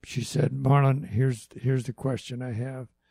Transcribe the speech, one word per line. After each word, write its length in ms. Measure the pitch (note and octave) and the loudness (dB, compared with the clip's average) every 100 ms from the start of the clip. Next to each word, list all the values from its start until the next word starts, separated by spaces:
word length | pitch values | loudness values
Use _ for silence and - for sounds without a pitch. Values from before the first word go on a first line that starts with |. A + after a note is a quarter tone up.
| - | -8
she 160 | - | -8
said, 300 | A2+ D3 C#3+ | -4 0 0
"Marlon, 560 | C3 C3 C#3 C#3 C#3 E3+ | 0 4 6 6 4 0
here's, 400 | G#2 C3 A#2 - - | 0 0 0 -8 -6
here's 260 | B2+ C3 | 0 0
the 80 | A#2 | -2
question 480 | A#2 C#3 B2 - B2 | -6 -4 -4 -6 -10
I 100 | B2+ | -6
have. 360 | A2+ B2+ C3 A#2+ _ _ | -6 -6 -8 -14 _ _